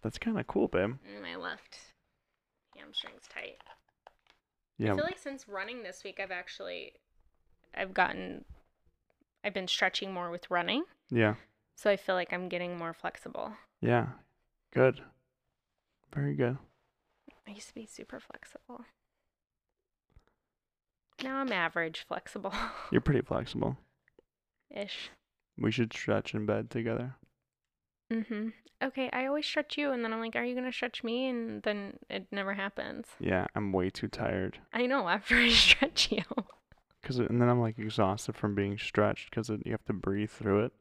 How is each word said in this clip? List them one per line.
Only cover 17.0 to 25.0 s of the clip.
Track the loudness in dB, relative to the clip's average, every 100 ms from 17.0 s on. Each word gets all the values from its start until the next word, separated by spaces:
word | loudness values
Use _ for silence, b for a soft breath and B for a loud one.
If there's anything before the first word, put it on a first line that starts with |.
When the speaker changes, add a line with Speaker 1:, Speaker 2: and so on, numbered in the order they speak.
| _ _ -20 -20 -18
Speaker 2:
I |
used | -18 -16
to | -16
be | -18
super | -16 -14 -14
flexible. | -16 -20 -18 -20 _ -18 -18 _ _ _ _ _ _ _ _ _ _ _ _ -20 _ _ _ _ _ _ _ _ _ -10
Now | -6 -2
I'm | -2
average | 0 0 0 -2 -4 -8
flexible. | -8 -8 -8 -6 -4 -6
<laughs> | -6 2
Speaker 1:
You're | 2
pretty | 4 2
flexible. | 2 -2 -2 -2 -2 -2 _ _ _ _ _ _ _ _ _
Speaker 2:
Ish. | -10 -8 -8